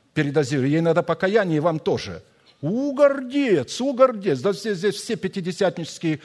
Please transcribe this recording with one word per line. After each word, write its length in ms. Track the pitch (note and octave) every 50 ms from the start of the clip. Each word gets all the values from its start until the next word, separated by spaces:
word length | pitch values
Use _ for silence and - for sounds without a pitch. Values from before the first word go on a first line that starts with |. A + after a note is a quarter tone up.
| _ _ -
передозировать? 580 | D#3 D3 C#3+ C3+ D#3 C#3+ A#2+ D3 C3+ B2+ C#3+
Ей 100 | D3+ E3
надо 200 | E3 E3 D#3+ F3
покаяние, 560 | E3+ - E3 - F#3+ F#3 G#3 A3+ G3 F3 D#3+
и 40 | D3
вам 180 | D3 F3 D#3+ D#3
тоже». 440 | - - C#3 - - G2+ E2+ D#2 - _ _ _ _ _ _ -
У, 320 | C#3 D#3+ G#3+ B3+ C#4+ C#4+ C4
гордец, 840 | C#4 D4 C#4 C#4 C#4 C4 B3 C4+ C#4+ C#4 A#3+ F3+ C#3+ A#2+ - - -
у, 120 | B3 C#4+ B3+
гордец. 460 | A3+ C4 B3+ A#3+ G3 F#3+ F#3 C#3 B2
Да 120 | A#2+ G3+
здесь, 280 | F#3+ - - A3 G3+ D#3+
здесь 160 | G3 G3+ G3
все 200 | - - - A3
пятидесятнические 1040 | - - F#3 - G3+ D#3+ F#3 F3 - G3 F3 F3 F3 D#3+ - - - E3+ D#3+ D#3 C#3+